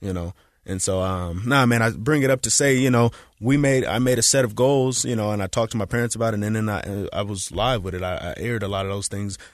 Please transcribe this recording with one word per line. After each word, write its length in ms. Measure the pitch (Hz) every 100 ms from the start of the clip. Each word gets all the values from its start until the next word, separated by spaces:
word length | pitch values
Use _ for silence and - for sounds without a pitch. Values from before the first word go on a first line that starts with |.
you 120 | 101
know? 220 | 90 85 - _ _ -
And 140 | 95
so, 200 | - 95
um, 420 | 95 92 90 85 113
nah, 180 | 139 123
man, 160 | 117
I 80 | 113
bring 340 | 95 113 156
it 60 | 131
up 100 | 131
to 100 | 113
say, 240 | - 143
you 160 | 131 131
know, 220 | 120 117 - - -
we 160 | 110 143
made, 280 | 139 131
I 160 | 104 107
made 180 | 127 123
a 40 |
set 220 | - 139
of 120 | 120 107
goals, 480 | 127 139 131 123
you 100 | 123
know, 160 | 113 107
and 100 | 104
I 60 | 95
talked 240 | - 113
to 80 | 113
my 60 |
parents 320 | 98 120 120 113
about 180 | 113
it, 60 | 104
and 140 | 104 110
then 120 | 107
I, 380 | 101 - 101 92
I 100 | 92
was 300 | 104 98 -
live 320 | 87 117 123
with 100 | 92
it. 80 | 90
I, 140 | 92 85
I 180 | 85 -
aired 260 | 110 117
a 40 | 98
lot 180 | 98 98
of 40 |
those 160 | 101 -
things, 320 | 101 101 98 -